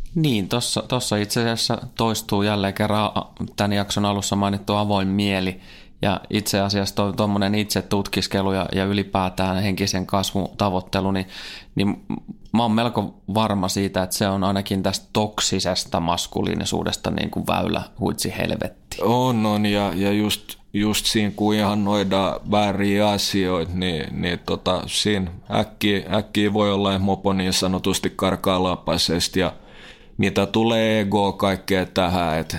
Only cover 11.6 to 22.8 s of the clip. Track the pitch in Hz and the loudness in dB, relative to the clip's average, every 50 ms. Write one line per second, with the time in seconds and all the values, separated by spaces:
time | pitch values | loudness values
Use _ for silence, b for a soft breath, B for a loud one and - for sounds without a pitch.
11.6 | B B B 92 98 101 - - - - - - - - - - - - - 110 | B B B 0 0 0 0 -2 -4 -8 -8 -8 -10 -14 -18 -18 -8 -4 0 0
12.6 | 120 110 107 113 120 120 - 110 95 90 - - - - 98 110 110 104 101 101 | 2 2 2 2 2 0 0 -2 -2 -4 -6 -10 -8 -2 0 2 2 2 2 0
13.6 | 90 95 - 98 98 95 - 95 90 - - - 110 98 98 98 95 98 98 98 | 0 0 0 0 0 0 0 -2 -2 -2 0 0 0 0 2 2 2 0 0 0
14.6 | 98 - 101 95 92 98 98 - - - - 110 107 107 - - - - - 95 | 0 -2 -2 0 0 0 -2 -4 -6 -4 0 0 0 0 0 -2 -2 0 0 0
15.6 | - 90 92 - - - - 90 85 85 85 - - - - 92 95 92 87 82 | 0 0 -2 -2 -2 -2 -2 -2 0 0 0 -2 -2 -4 -2 -2 -2 0 -2 -2
16.6 | 85 - - 82 82 85 - - - 90 80 78 85 85 87 90 - - 90 90 | -2 -2 -2 -2 -2 -2 -4 -4 -4 -4 -2 -2 -4 -4 -4 -4 -2 0 0 0
17.6 | 92 87 82 82 - - - - 95 - - - - - - - 85 85 - - | 0 0 -2 -4 -4 -8 -6 -4 -2 -2 -2 -2 -4 -4 -4 -2 -2 -2 -2 -4
18.6 | - - - - - - - - 92 110 120 123 127 127 120 110 110 107 104 104 | -4 -6 -8 -12 -16 -12 -6 -2 0 2 2 2 2 2 2 2 2 2 2 2
19.6 | 107 104 101 101 101 95 85 92 98 101 104 104 107 104 - - - - - - | 2 2 2 2 0 0 0 0 0 2 2 2 2 0 -2 -4 -6 -12 -18 -18
20.6 | - - - 104 104 107 101 - - - - 113 104 98 101 - 104 104 107 107 | -12 -6 -2 0 0 2 0 0 0 0 0 0 0 0 0 0 0 2 2 2
21.6 | 104 104 104 107 101 101 104 104 98 95 95 98 95 85 60 - - 82 104 104 | 2 2 2 2 2 2 2 2 2 2 2 2 2 0 -2 -4 -2 0 2 2
22.6 | 104 101 98 98 | 4 2 2 2